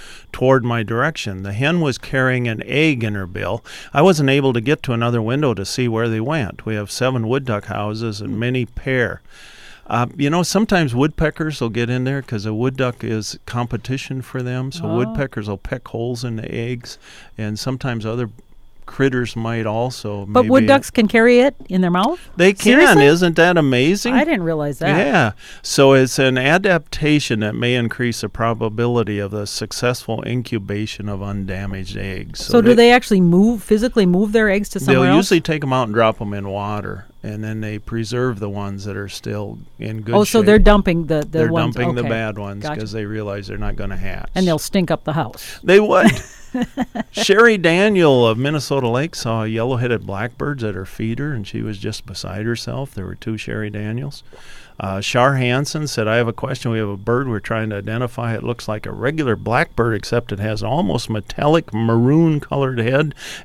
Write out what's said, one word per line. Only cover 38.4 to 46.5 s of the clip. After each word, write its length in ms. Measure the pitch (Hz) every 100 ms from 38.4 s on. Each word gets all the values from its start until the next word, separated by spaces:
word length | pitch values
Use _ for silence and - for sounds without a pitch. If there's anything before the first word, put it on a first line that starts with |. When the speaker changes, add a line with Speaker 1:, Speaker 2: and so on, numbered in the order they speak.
Speaker 1:
the 80 | 101
ones 380 | 101 101 98 101
that 100 | 101
are 120 | 101
still 500 | - 113 104 104 113 - -
in 220 | 107 110
good 160 | 107 196
Speaker 2:
Oh, 80 |
so 160 | 208 226
Speaker 1:
shape. 60 | 196
Speaker 2:
they're 120 | 214
dumping 480 | 214 208 196 170 151
the, 140 | 156
the 80 | 147
Speaker 1:
They're 240 | 160 160
Speaker 2:
ones. 240 | 165 160 -
Speaker 1:
dumping 180 | -
the 60 | 123
Speaker 2:
Okay. 80 | 117
Speaker 1:
bad 280 | 113 110 104
ones 260 | 101 98
Speaker 2:
Gotcha. 160 | 151 151
Speaker 1:
'cause 100 | 107
they 140 | 110
realize 420 | 104 107 104 101 98
they're 100 | 104
not 200 | 104 101
gonna 200 | 101 95
hatch. 340 | 98 92 -
Speaker 2:
And 140 | - 185
they'll 100 | 156
stink 320 | - 196 175
up 140 | 156
the 80 | -
house. 480 | 151 120 - - -
Speaker 1:
They 160 | - 196
would. 320 | 208 185 220 131 - - -